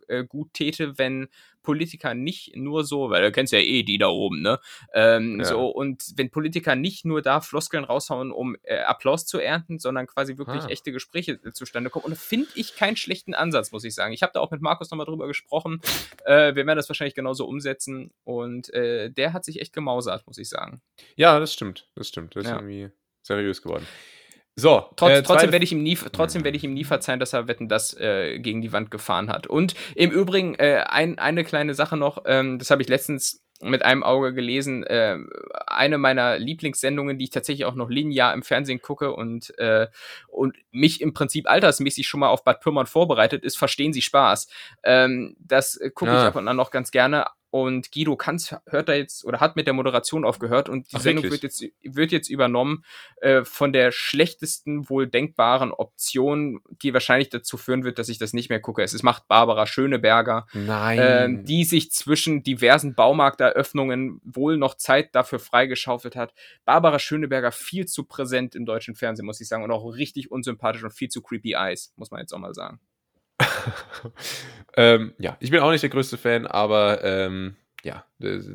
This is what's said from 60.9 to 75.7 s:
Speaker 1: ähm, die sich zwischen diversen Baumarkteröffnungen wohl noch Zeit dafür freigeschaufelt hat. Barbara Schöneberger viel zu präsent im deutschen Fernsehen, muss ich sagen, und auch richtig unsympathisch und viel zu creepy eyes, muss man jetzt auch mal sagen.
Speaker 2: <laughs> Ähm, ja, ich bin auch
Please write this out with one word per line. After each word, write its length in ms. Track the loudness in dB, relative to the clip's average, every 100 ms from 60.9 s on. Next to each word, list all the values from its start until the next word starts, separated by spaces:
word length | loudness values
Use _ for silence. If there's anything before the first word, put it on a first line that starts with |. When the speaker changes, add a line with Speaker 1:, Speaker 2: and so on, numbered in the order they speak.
| 4
Speaker 1:
ähm, 440 | 6 6 4 0 -2
die 180 | 0
sich 280 | 2 2 0
zwischen 500 | -2 0 0 2 -2
diversen 500 | -2 2 6 6 6
Baumarkteröffnungen 1300 | 4 6 6 4 4 4 4 0 -2 -2 -2 -4 -8 -12
wohl 320 | -4 0 2
noch 180 | 0 -2
Zeit 400 | 2 2 4 2
dafür 240 | 0 -2
freigeschaufelt 800 | 0 2 2 0 -4 -6 -8 -8
hat. 160 | -10 _ -20 _ 2
Barbara 340 | 4 6 4
Schöneberger 540 | 0 -4 -2 -2 -2
viel 320 | -4 -8 -8 -6
zu 180 | -8
präsent 500 | -10 -8 -4 -2 -4 -6
im 100 | -6
deutschen 300 | -6 -8 -8
Fernsehen, 300 | -6 -6 -10
muss 140 | -12
ich 80 | -8
sagen, 160 | -6
und 80 | -4
auch 140 | -4 -6 -8
richtig 340 | -8 -8 -10
unsympathisch 540 | -8 -8 -4 -4 -4
und 80 | -8
viel 160 | -10 -10
zu 140 | -10
creepy 320 | -10 -8 -6
eyes, 400 | -4 -4 -6 -12 -18
muss 160 | -16
man 80 | -16
jetzt 140 | -14
auch 60 | -14
mal 140 | -12
sagen. 280 | -12 -14 -16 _ _ _ _ _ -2
Speaker 2:
<laughs> 60 | -2 -2 -8 -10 -12 -16 -16 -14 -12 -12 -14 -20 -2 6
Ähm, 360 | 8 8 4 -6
ja, 180 | -8 -6
ich 120 | 0
bin 100 | 4
auch 100 | 4